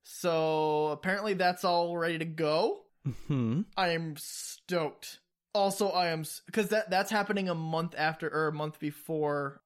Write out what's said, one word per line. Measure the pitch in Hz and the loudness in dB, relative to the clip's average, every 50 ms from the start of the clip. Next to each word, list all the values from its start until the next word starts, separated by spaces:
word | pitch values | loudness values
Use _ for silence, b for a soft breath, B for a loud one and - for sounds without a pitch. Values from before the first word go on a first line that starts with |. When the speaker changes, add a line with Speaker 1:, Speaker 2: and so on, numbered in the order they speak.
| _ | _
Speaker 1:
So | - - - - 175 165 160 160 160 156 156 156 156 151 151 151 151 | -20 -12 -4 -2 0 2 2 2 2 2 2 2 2 2 2 2 0
apparently | 147 147 - 185 190 202 208 214 196 | 0 -2 -2 -2 -2 0 0 0 0
that's | 180 185 180 180 - - | 2 2 2 2 2 2
all | 185 175 170 175 170 175 170 | 2 4 4 2 2 0 0
ready | 165 170 165 160 | 0 0 0 -2
to | 160 | -2
go. | 165 156 160 160 151 156 165 202 277 403 - - _ _ _ - 139 | -4 -2 0 2 2 4 4 4 2 0 -2 -8 _ _ _ -6 -6
Speaker 2:
Mm-hmm. | 117 - - - 147 131 120 110 117 160 220 - - - | -6 -4 -4 -2 0 0 2 2 0 0 -2 -2 -2 0
Speaker 1:
I | 190 175 | 0 0
am | 170 165 165 160 147 151 | 0 0 -2 -6 -8 -10
stoked. | - - - - - - - - _ - 185 170 156 143 - - - - - - _ _ _ _ _ _ - | -12 -12 -12 -12 -12 -12 -14 -14 _ -4 -2 -2 0 -2 -4 -8 -14 -18 -18 -18 _ _ _ _ _ _ 0
Also, | 208 196 196 190 - 214 196 | 2 2 2 2 2 0 2
I | - 180 180 170 | 4 4 2 2
am | 165 160 | 2 -2
s-, | 156 - - - - - | -4 -6 -10 -14 -14 -4
'cause | - 220 208 180 | -2 0 0 2
that, | 214 214 214 180 | 2 2 2 2
that's | 185 190 196 - | 2 0 2 2
happening | 220 208 196 208 208 196 190 185 | 0 0 0 0 0 0 0 0
a | 175 | -2
month | 165 160 160 160 160 165 165 - - | -2 -2 -2 -2 -2 -2 -2 -2 0
after, | 156 160 156 - 170 151 | 0 0 0 -2 -4 -2
or | 147 151 156 151 | 0 0 0 0
a | 156 | 0
month | 151 151 156 151 - | -2 -4 -6 -6 -6
before. | 156 147 147 - - - 160 151 151 147 147 143 143 139 143 - _ | -6 -6 -6 -8 -8 -4 -2 0 0 0 0 0 -2 -4 -8 -12 _